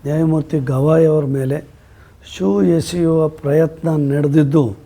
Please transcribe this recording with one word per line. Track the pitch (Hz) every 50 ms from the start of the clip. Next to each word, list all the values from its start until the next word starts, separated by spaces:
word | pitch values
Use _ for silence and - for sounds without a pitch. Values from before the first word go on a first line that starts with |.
| -
ನ್ಯಾಯಮೂರ್ತಿ | 143 151 156 165 160 156 156 143 - 165 151 131 139
ಗವಾಯಿ | 131 131 139 156 160 160 165 156
ಅವರ | 156 156 143 135 135
ಮೇಲೆ | 135 131 131 139 - - - - - _ _ - - - - - _ - -
ಶೂ | - - 185 196 202 202 196 180 170 165
ಎಸೆಯುವ | - - 170 175 170 165 160 160 156 151 156 -
ಪ್ರಯತ್ನ | - 139 147 156 160 156 160 - - 165 160 151 143 139
ನಡೆದಿದ್ದು | 139 147 147 143 143 156 147 139 147 160 135 110 98 - -